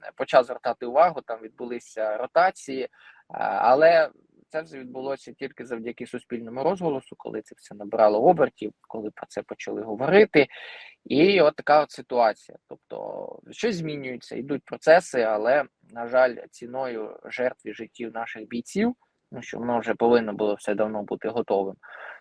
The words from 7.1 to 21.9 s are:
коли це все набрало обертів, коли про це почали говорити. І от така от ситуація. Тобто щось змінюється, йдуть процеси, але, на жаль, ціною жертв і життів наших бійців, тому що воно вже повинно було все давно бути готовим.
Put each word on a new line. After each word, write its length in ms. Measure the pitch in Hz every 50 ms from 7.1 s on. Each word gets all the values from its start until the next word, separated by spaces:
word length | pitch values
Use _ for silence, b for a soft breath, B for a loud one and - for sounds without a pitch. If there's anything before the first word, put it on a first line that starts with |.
| - -
коли 240 | - 120 110 110 -
це 120 | - - _
все 160 | _ - 104
набрало 480 | 104 104 101 - 113 110 107 104 104 120
обертів, 500 | 170 180 160 139 123 - _ 117 107 - _
коли 300 | _ _ - 110 107 107
про 160 | - - -
це 160 | - - 104 -
почали 400 | - 110 - - 107 107 104 107
говорити. 640 | 113 107 107 131 147 180 202 214 - - 156 135 B B B B B B B B B B B _
І 360 | - - 135 165 196 202 185
от 160 | 156 151 151
така 260 | - - - 147 151 147
от 80 | -
ситуація. 680 | - - 127 - 127 123 117 110 104 - _ - - - _ _
Тобто 720 | - - _ _ - 52 50 52 50 50 50 - - - _ -
щось 260 | - - - 240 208
змінюється, 600 | 170 160 156 151 143 135 127 127 120 - - 113
йдуть 280 | 117 120 139 147 131 -
процеси, 580 | - - 120 - 160 160 185 180 - - 127 113
але, 420 | 110 110 107 107 117 135 147 139 - _ _ _ _
на 180 | 113 117 117 117
жаль, 280 | 123 127 131 127 117 - - -
ціною 680 | _ - 123 120 123 131 135 127 120 110 107 107 - - _
жертв 420 | - 113 - 123 127 - - _
і 80 | 110 104
життів 380 | - 113 107 _ - 120 113 110
наших 340 | 113 117 - - 113 110 104
бійців, 460 | - 120 - - - 190 214 240 247 - _ _ _ _ _ _
тому 120 | - 127 120
що 160 | - - 107
воно 200 | 117 120 120 117
вже 160 | 110 117 107
повинно 380 | - 117 117 120 117 113 107 101
було 220 | 101 107 104 104
все 200 | - - - 104
давно 280 | 101 107 107 110 104 104
бути 260 | - - 98 - 110
готовим. 480 | 113 120 107 - 104 98 98 95 92 - B B